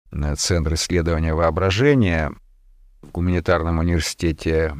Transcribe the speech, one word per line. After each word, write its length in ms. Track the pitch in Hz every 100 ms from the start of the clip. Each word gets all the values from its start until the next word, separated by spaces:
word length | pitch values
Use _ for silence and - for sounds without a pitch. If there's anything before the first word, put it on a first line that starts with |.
| -
э, 220 | 73 73 73
центр 380 | - 87 78
исследования 580 | 80 - 87 82 82 82
воображения 1000 | 80 82 80 95 95 143 135 98 82 76 - - _ _ - - _
в 100 | -
гуманитарном 640 | - 87 90 85 85 82 82
университете 960 | 85 85 - - 82 78 82 80 80